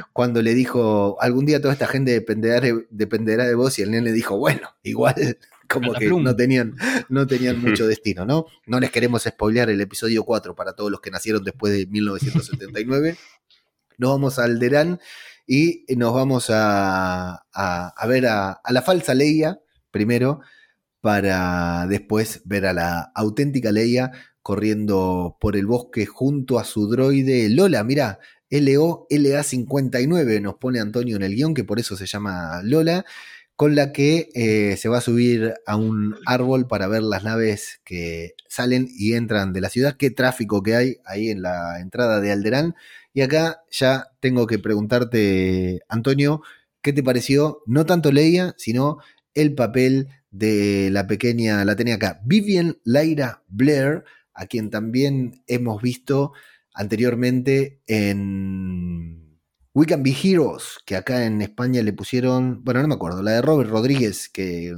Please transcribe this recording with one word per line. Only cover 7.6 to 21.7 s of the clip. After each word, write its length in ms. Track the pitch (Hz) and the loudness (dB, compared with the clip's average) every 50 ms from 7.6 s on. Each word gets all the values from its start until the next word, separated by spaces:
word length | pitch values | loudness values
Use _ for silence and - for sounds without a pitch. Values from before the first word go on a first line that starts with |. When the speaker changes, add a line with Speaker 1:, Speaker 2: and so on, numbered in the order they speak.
Speaker 3:
<laughs> 200 | 120 120 107 - | 0 0 0 2
Speaker 1:
mucho 60 | 117 110 | 2 0
destino, 380 | 110 - - 104 92 87 90 107 | 0 0 -2 -4 -4 -4 -2 0
¿no? 180 | 143 165 160 - _ _ _ - | 0 0 -2 -4 _ _ _ -4
No 120 | 117 127 | -2 0
les 120 | 127 123 | 0 0
queremos 320 | - 117 113 120 120 113 - | 0 0 0 0 0 0 -2
spoilear 480 | 113 - - 104 107 110 120 120 113 | -4 -4 -2 0 0 2 2 2 2
el 100 | 107 98 | 2 0
episodio 420 | 101 98 - - - 113 113 110 104 | -2 -4 -6 -4 -2 0 0 0 0
cuatro 300 | - 117 107 - 92 87 | 0 -2 -4 -4 -6 -10
para 200 | - 90 95 92 | -10 -8 -8 -8
todos 180 | - 104 104 | -6 -6 -6
los 100 | 98 95 | -6 -6
que 80 | - - | -8 -10
nacieron 340 | 92 90 - 110 107 107 98 | -10 -8 -4 -2 -2 -2 -2
después 300 | 98 - - - 104 101 | -4 -8 -4 -2 0 0
de 140 | 101 95 92 | 0 -2 -2
mil 180 | 101 104 104 | -2 -2 -2
novecientos 400 | 104 98 95 - 127 123 160 - | -2 -2 -4 -4 -2 -2 -2 -2
setenta 340 | - - 131 98 98 - 110 | -4 -6 -8 -8 -8 -8 -6
y 60 | 107 | -4
nueve. 300 | 120 131 139 151 160 170 - - - _ _ _ _ _ _ _ _ _ _ _ _ _ - | -2 0 0 0 0 -2 -6 -12 -20 _ _ _ _ _ _ _ _ _ _ _ _ _ -2
Nos 140 | 123 127 | 0 2
vamos 280 | 139 139 139 139 139 127 | 2 2 2 0 0 0
a 60 | 120 | 0
Alderaan 560 | 120 120 117 123 123 139 147 151 170 180 180 - - - - - - - _ _ | 0 2 2 2 2 4 2 2 2 -2 -6 -8 -16 -20 -20 -20 -20 -20 _ _
y 380 | - 127 139 156 170 165 - - - 131 123 | 0 2 4 4 2 2 -2 -4 -4 -2 0
nos 160 | 120 117 117 | 0 2 2
vamos 360 | 127 131 139 131 123 - - | 2 2 2 0 0 0 0
a, 960 | 110 107 107 107 101 101 98 98 95 92 92 92 92 92 90 90 90 - - _ | 2 2 2 2 2 2 2 0 0 0 0 -2 -2 -4 -6 -8 -10 -14 -16 _
a, 360 | - 92 98 92 90 87 90 87 | -8 -6 -4 -4 -4 -4 -6 -8
a 180 | - - 110 110 | -10 -6 -2 0
ver 200 | 127 131 123 120 | 0 2 2 2
a, 240 | 110 104 98 95 | 2 0 0 -2
a 200 | 95 - - - | -4 -6 -4 -2
la 100 | 123 127 | 0 0
falsa 320 | - - 185 180 - - 131 | 2 2 2 0 2 0 0
Leia 460 | 131 143 151 156 156 156 156 190 - _ _ _ _ _ _ | 2 2 2 2 2 2 0 -2 -6 _ _ _ _ _ _
primero, 480 | - 101 107 110 120 120 123 135 147 160 - - _ _ _ _ _ _ _ _ _ _ | -4 -2 0 2 2 2 2 0 -2 -4 -8 -18 _ _ _ _ _ _ _ _ _ _
para 840 | - 107 104 101 98 98 95 92 90 90 90 90 87 87 | -2 0 2 2 2 2 0 0 0 0 0 0 -2 -2